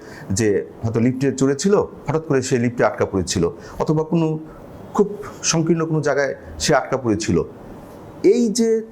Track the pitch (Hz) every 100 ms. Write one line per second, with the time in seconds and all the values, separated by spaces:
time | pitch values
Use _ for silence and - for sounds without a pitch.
0 | - - - 98 110 92 - - 113 113
1 | 120 127 139 131 135 139 196 202 - -
2 | - 156 156 135 - 127 120 123 110 -
3 | 104 95 85 - 85 - - - 165 156
4 | 156 175 160 156 - - - - - -
5 | 196 - - - - 165 165 165 160 156
6 | 143 139 135 - - - - 135 - 127
7 | 123 101 - 82 73 - - - - -
8 | - - 180 233 233 208 226 220 220